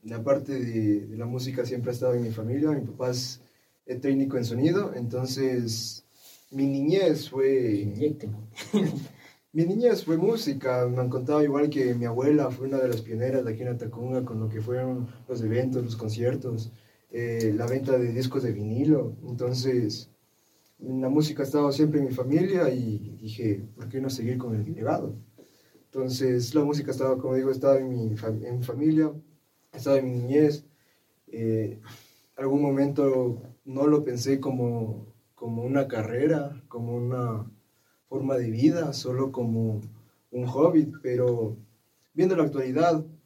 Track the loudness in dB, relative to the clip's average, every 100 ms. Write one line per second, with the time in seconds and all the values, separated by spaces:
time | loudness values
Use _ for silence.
0 | -10 -6 0 0 0 -4 -2 0 2 0
1 | -2 -8 -6 -6 -4 -4 -4 -2 -4 -2
2 | 0 0 -2 -4 -4 0 0 0 -4 -4
3 | -4 -4 -6 -12 _ _ _ _ -10 -4
4 | 0 2 2 0 -2 2 2 2 -2 -6
5 | -6 -4 -4 -2 0 0 -2 -4 -8 -12
6 | _ _ -20 -20 _ -2 0 2 2 4
7 | 4 2 -2 0 4 4 2 0 -2 -2
8 | -2 -2 -8 -10 -12 -16 -2 0 0 -2
9 | -10 -18 -20 _ _ 0 0 4 4 2
10 | 2 2 2 2 -2 -2 0 0 0 0
11 | -2 -2 0 2 4 4 2 2 0 2
12 | 0 0 4 4 2 -2 -2 0 0 0
13 | -4 -4 0 0 -2 -4 -4 -6 -8 -8
14 | -4 -4 -4 -4 -4 -4 -4 -2 -2 -4
15 | -6 -10 -10 -4 0 0 0 -2 -4 -6
16 | -6 0 0 0 -4 -6 -8 -14 _ _
17 | _ -6 -4 0 0 2 0 -2 2 2
18 | 2 0 -2 -2 -2 -4 -2 0 4 4
19 | 2 -6 -10 -6 -4 -2 0 0 0 -4
20 | -14 _ _ _ _ _ _ _ -8 -4
21 | 2 2 2 0 -2 2 2 4 4 4
22 | 0 0 2 2 2 2 2 2 -2 -4
23 | -6 -12 -12 -4 -2 -2 -6 -12 -8 -4
24 | -4 -4 -4 -4 -2 -4 -4 -4 -2 -2
25 | -4 -10 -16 _ -20 _ _ _ _ -4
26 | -4 0 2 2 2 2 2 0 -2 -2
27 | 0 0 0 0 0 2 4 4 2 -2
28 | -2 -2 -4 -4 -4 -4 -4 0 2 4
29 | 2 -2 -18 _ _ _ _ -8 2 2
30 | 2 -2 2 6 6 4 -8 _ _ _
31 | _ _ -14 -4 0 0 -2 -6 -18 -20
32 | -20 _ _ -6 0 2 2 2 2 4
33 | 4 4 2 -2 -10 -20 -10 0 4 4
34 | 2 -4 0 0 0 0 0 -2 -4 -6
35 | -12 _ _ _ -8 -4 0 0 0 -2
36 | -4 0 2 2 -2 -8 -14 -8 -6 -4
37 | -2 -2 -2 -4 -8 -16 _ _ _ _
38 | _ -4 0 0 0 4 4 4 0 -4
39 | -4 -2 -2 -2 0 0 0 -2 -8 -18
40 | _ _ _ -6 -4 4 6 6 4 -2
41 | -4 0 2 2 -2 -6 -14 _ _ _
42 | _ 0 2 4 2 0 -2 4 4 4
43 | -2 -14